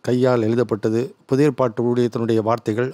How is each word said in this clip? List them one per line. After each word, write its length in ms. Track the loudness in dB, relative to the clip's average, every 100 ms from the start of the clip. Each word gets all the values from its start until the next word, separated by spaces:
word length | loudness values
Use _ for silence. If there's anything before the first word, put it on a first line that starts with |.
கையால் 400 | -4 0 2 2
எழுதப்பட்டது. 600 | 0 0 -2 -2 -2 -2 -4 -10 _
புதிய 220 | 2 2
ஏற்பாட்டு 340 | 2 -2 0
ஊழியத்தினுடைய 560 | -2 0 0 -2 0 0
வார்த்தைகள் 480 | 2 -2 -2 -4 -4